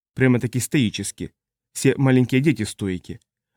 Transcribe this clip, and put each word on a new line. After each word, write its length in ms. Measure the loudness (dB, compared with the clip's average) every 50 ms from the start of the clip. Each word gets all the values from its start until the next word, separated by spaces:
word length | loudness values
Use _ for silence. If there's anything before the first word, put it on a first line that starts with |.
| _ _ _
прямо-таки 460 | 0 2 2 2 2 0 -2 -4 -4
стоически. 720 | -4 -2 0 0 0 0 -2 -4 -8 -10 -10 -10 -12 -12 _ _ _ _ _ _ _ _ -6
Все 220 | -2 0 0 2 2
маленькие 420 | 2 4 4 4 4 2 2 0
дети 240 | 2 2 0 0 -2
стоики. 560 | -8 -8 -8 -6 -6 -6 -6 -8 -12 -18 -18 _ _ _ _ _ _ _